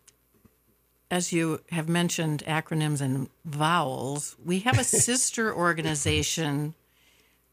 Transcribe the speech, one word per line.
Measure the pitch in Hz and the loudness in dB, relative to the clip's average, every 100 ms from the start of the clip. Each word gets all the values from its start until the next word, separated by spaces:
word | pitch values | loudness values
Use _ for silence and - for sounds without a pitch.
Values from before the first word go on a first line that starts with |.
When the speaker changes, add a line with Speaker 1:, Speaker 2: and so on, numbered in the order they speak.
| - _ _ _ _ _ _ _ _ _ - | -20 _ _ _ _ _ _ _ _ _ -4
Speaker 1:
as | 180 175 | -2 0
you | 170 165 156 - | 0 0 -2 -4
have | 170 160 | -4 0
mentioned | 170 175 - 160 147 - | 0 0 0 -2 -2 -2
acronyms | 160 - 160 151 147 | -4 -2 -2 0 0
and | 139 135 131 _ 170 | 0 -2 -4 _ -8
vowels, | 143 156 175 135 131 127 147 - - | 0 4 4 2 -2 -4 -4 -8 -10
we | 170 185 | -4 0
have | 233 262 | 2 2
a | |
Speaker 2:
<laughs> | 247 208 | 4 2
Speaker 1:
sister | - 247 - - 220 | 2 2 0 0 -2
organization | - 170 165 156 151 160 151 143 - 160 143 151 - _ _ _ _ _ _ _ | 2 0 2 0 0 2 2 0 -2 -2 -2 -4 -8 _ _ _ _ _ _ _